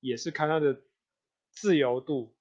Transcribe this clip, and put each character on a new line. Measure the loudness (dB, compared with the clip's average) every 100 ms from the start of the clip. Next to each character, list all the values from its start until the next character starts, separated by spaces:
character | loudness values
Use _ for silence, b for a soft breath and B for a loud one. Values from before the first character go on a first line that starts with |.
也 | -8 -6
是 | -6
看 | -4 0
它 | 2
的 | 0 0 _ _ _ _ _ _ _
自 | -6 2 4
由 | 4 0
度 | -2 -6 -6 _